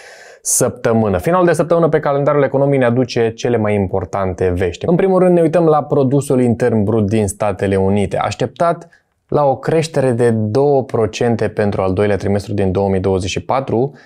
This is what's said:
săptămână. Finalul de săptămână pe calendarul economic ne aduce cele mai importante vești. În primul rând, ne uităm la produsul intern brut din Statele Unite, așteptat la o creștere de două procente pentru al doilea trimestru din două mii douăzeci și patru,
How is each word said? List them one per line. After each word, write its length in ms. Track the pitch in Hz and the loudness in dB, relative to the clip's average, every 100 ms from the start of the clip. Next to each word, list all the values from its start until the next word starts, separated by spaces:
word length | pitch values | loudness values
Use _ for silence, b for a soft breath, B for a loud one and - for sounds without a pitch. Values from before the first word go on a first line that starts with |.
| B B B B | B B B B
săptămână. 760 | - - 123 - 123 113 107 92 | -6 -2 -2 -2 0 2 2 0
Finalul 280 | 165 185 170 | 0 2 2
de 80 | |
săptămână 360 | 160 165 170 160 | 2 2 2 2
pe 100 | 156 | 0
calendarul 440 | 151 139 143 147 | 0 0 2 2
economic 360 | 135 135 139 139 | 2 2 2 2
ne 60 | 120 | 2
aduce 480 | 120 123 123 113 113 | 2 0 0 -2 0
cele 220 | 131 120 | -2 0
mai 160 | 107 | 0
importante 760 | 104 95 95 92 101 95 90 92 90 | 0 0 -2 -4 -4 -4 -2 -2 0
vești. 300 | 90 - - | -2 -4 -2
În 80 | 170 | 0
primul 240 | 190 185 | 2 2
rând, 140 | 180 | 4
ne 80 | 175 | 4
uităm 240 | 165 175 165 | 2 2 2
la 180 | 151 | 2
produsul 580 | - 143 131 143 135 131 | 0 0 2 0 0 0
intern 420 | 123 113 123 113 | 2 2 0 0
brut 220 | 101 110 101 | 0 0 0
din 220 | 110 101 | 0 -2
Statele 480 | - 104 95 98 98 | -2 -4 -2 -2 0
Unite, 420 | 95 104 95 - | 0 0 0 -2
așteptat 680 | - - - - 170 170 - b b b - | -4 -4 -6 -2 -2 -2 -8 b b b -6
la 180 | 147 143 | 0 0
o 120 | 135 | 0
creștere 540 | - 160 156 143 131 | -2 -2 -2 -2 0
de 180 | 117 120 | 2 2
două 520 | 110 107 123 147 135 | 0 0 0 2 2
procente 640 | 117 117 107 - 120 113 107 | 0 -2 -2 -2 -2 0 -2
pentru 340 | - 104 104 | -2 -2 0
al 120 | 95 | -2
doilea 240 | 95 104 98 | 0 0 0
trimestru 360 | 98 101 98 | -2 -4 -4
din 180 | 101 95 | -4 -2
două 180 | 95 98 | 0 0
mii 100 | 95 | 0
douăzeci 300 | 98 95 87 | 0 -2 -2
și 140 | - | -6
patru, 500 | - 123 - 107 139 B | -4 -4 -2 -2 -2 B